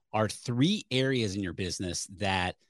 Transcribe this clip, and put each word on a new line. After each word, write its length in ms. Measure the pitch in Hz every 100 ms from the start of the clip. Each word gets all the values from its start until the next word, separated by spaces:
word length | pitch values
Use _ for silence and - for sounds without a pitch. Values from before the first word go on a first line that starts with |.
| _
are 160 | 107 107
three 560 | - - 120 156 214 -
areas 460 | 127 131 131 107 98
in 60 |
your 120 | 95
business 520 | 87 92 - 92 - - 98
that 380 | 101 95 90 - _